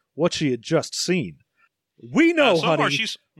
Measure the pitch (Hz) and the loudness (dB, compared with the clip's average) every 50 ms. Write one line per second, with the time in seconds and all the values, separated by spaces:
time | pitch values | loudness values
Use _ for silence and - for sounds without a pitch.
0 | _ _ _ 131 156 170 - - 160 139 123 117 110 - 160 156 123 - - - | _ _ _ -2 -2 -2 0 -2 -2 -2 -2 -4 -4 -2 -2 -2 -2 -2 -8 -8
1 | - - 180 185 123 87 80 _ _ _ _ _ _ _ _ _ _ _ _ _ | -4 -2 -2 -2 -4 -6 -10 _ _ _ _ _ _ _ _ _ _ _ _ _
2 | - 120 131 220 339 330 349 320 285 240 185 165 143 - 160 - 233 202 143 143 | -12 -4 0 2 2 4 4 4 4 4 4 2 2 2 2 2 0 0 0 -2
3 | 220 - - - _ _ _ - | -4 -6 -8 -12 _ _ _ -20